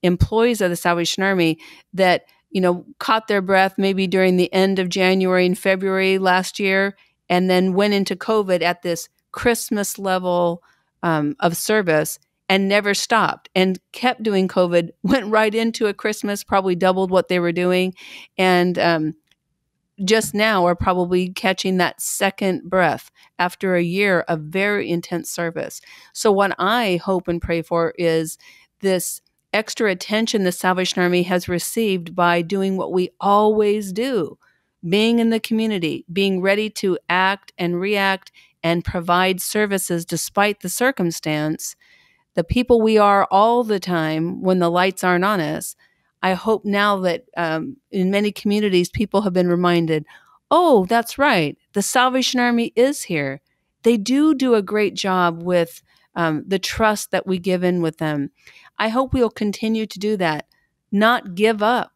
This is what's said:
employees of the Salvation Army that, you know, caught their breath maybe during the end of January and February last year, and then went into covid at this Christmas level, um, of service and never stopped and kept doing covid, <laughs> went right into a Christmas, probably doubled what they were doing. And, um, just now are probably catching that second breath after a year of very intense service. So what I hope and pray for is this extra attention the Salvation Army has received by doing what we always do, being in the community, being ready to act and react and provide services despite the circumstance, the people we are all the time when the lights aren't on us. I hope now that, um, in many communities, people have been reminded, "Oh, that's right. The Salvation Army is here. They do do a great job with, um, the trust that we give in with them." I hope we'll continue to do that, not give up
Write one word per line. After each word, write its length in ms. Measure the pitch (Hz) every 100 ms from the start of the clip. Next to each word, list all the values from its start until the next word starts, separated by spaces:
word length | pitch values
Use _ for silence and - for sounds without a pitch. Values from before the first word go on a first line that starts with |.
employees 580 | 180 175 - 220 240 226
of 100 | 185
the 60 | 175
Salvation 460 | 175 170 170 -
Army 360 | 190 190 165 156 - - _
that, 320 | 180 185 170 _ _ _
you 100 | 202
know, 240 | 180 180 - -
caught 300 | - 220 220
their 140 | 208
breath 320 | 185 190 190 190
maybe 280 | 196 190 190
during 300 | 190 185 180
the 160 | 180
end 260 | 185 190 190
of 100 | 185
January 580 | 185 185 190 185 185 180
and 120 | 185
February 600 | 196 190 190 190 190 190
last 400 | 190 180 185 -
year, 380 | 196 190 196 196 _ _ _
and 220 | 180 185
then 240 | 180 185
went 200 | 180 208
into 220 | 202 190 180
covid 460 | - 220 196 180
at 200 | 165 175
this 260 | 180 165 - _ _
Christmas 680 | - 247 226 - 214 202 -
level, 640 | 196 185 180 175 175 170 _ _ _ _
um, 340 | 175 160 147 147
of 160 | 175 170
service 640 | - 214 185 156 156 - _ _ _
and 180 | 196 196
never 280 | 202 202
stopped 560 | 196 - 233 175 - -
and 240 | 190 190 185 _
kept 300 | - 247 247
doing 260 | 220 196 185
covid, 420 | 190 180 175 170 -
<laughs> 60 |
went 240 | 190 254 214
right 280 | 214 220
into 320 | 220 226 220 214
a 80 |
Christmas, 480 | 196 214 214 208 202
probably 320 | - 202 190
doubled 360 | 175 185 185 190
what 180 | 185 -
they 100 | 180
were 140 | 175
doing. 420 | 170 180 185 185 180 - - - -
And, 420 | 185 180 180 175
um, 360 | 170 165 156 151 _ _ _ _ _ _ _ _
just 280 | 190 220 214
now 320 | 208 220 208
are 120 | 175 175
probably 520 | - 180 175 180 180
catching 480 | 185 190 185 190 185
that 220 | 170 -
second 680 | - - 196 - 196 175 175
breath 400 | 185 170 123 - _ _ _
after 360 | 180 - 190
a 80 | 180
year 380 | 175 185 202 180
of 200 | - 165
very 460 | 151 180 202 208 -
intense 400 | 170 170 175 165
service. 520 | - 170 165 - - - - -
So 180 | - 226
what 240 | 196 196 -
I 440 | 190 233 226 175
hope 240 | - 185 180
and 160 | 170
pray 200 | - 170
for 300 | 160 170 165 -
is 400 | 170 160 160 - - - _ _
this 400 | 196 185 - - _ _ _
extra 380 | 202 220 - 220
attention 540 | 180 - 214 226 226
the 80 | 185
Salvation 500 | 175 185 185 180 -
Army 220 | 180 180
has 240 | 175 180 180
received 680 | 175 - - 220 185 170
by 280 | 175 175 175
doing 340 | 170 196 190 190
what 160 | 156
we 180 | 180 180 _
always 720 | 196 202 214 214 208 208 202
do, 460 | 185 254 247 151 - _ _ _ _ 175
being 300 | 196 220 233
in 120 | 226
the 100 | 226
community, 640 | - 220 220 208 165 143 -
being 280 | 175 196 190
ready 300 | 190 202 214
to 260 | - 196 175 _
act 440 | 180 190 196 - -
and 220 | 175 175
react 500 | 196 208 196 190 - _ _ _
and 220 | 165 170
provide 560 | 160 185 170 175 185 185
services 640 | - 214 214 196 - 170
despite 560 | 165 165 - - 208 202
the 80 | 180
circumstance, 1040 | - 247 277 175 165 - 151 156 156 - - _ _ _ _ _
the 100 | -
people 360 | 175 247 247 240
we 180 | 220 220
are 280 | 208 202 190
all 320 | 190 220 240
the 160 | 233 208
time 600 | 185 175 156 156 165 -
when 180 | 185 185
the 100 | 170
lights 320 | 175 185 190
aren't 220 | 185 180
on 160 | 190 208
us. 340 | 151 156 - - _ _ _ _
I 120 | 185
hope 300 | 180 220 220
now 320 | 208 202 202 202
that, 280 | 185 165 _ -
um, 400 | 170 160 160 - _
in 200 | 202 185
many 220 | 202 208
communities, 580 | 202 214 208 208 180 175
people 300 | - 202 196
have 100 | 202
been 160 | 180 180
reminded, 560 | 175 180 175 165 156 151 - _ _ _
"Oh, 340 | 311 359 240 185
that's 300 | 233 233 -
right. 400 | 285 220 151 - _
The 80 | -
Salvation 580 | 196 262 254 254 254 254
Army 320 | 240 233 233
is 300 | - 254 294
here. 360 | - 165 139 135 _ _ _ _
They 120 | 226 240
do 380 | 196 262 311
do 200 | 285 262
a 80 | 226
great 320 | 185 208 208
job 480 | - 196 185 175 165
with, 380 | 170 180 170 - _ _ _ -
um, 260 | 170 151 -
the 120 | 190
trust 540 | - - 220 208 -
that 140 | 185 -
we 120 | 185
give 240 | 180 180
in 200 | 180 175
with 160 | 160 156
them." 340 | 156 151 143 _ - - - _
I 100 | 214
hope 240 | 226 262
we'll 180 | 262 226
continue 560 | - 208 196 226 220 220
to 120 | -
do 180 | 202 214
that, 300 | 175 151 - _ _ _ _
not 460 | 202 220 240 - 175
give 260 | 214 214
up 300 | 214 240 -